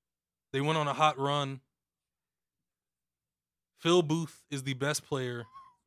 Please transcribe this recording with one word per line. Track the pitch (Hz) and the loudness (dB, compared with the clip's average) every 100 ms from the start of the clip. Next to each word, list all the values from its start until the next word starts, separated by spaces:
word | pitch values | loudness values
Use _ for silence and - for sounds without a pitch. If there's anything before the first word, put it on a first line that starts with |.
| _ _ _ _ _ | _ _ _ _ _
They | 135 | -2
went | 147 160 | 0 2
on | 147 | 0
a | |
hot | 131 156 135 | 4 2 4
run. | 139 147 139 135 - _ _ _ _ _ _ _ _ _ _ _ _ _ _ _ _ _ _ _ _ _ | 0 0 -2 -8 -14 _ _ _ _ _ _ _ _ _ _ _ _ _ _ _ _ _ _ _ _ _
Phil | 165 180 | 4 4
Booth | 151 165 165 - - | 4 0 -4 -10 -10
is | 143 | -8
the | 131 127 | -6 -4
best | 143 147 | -2 -4
player. | - 139 123 123 117 - - _ | -4 -6 -4 -8 -12 -18 -20 _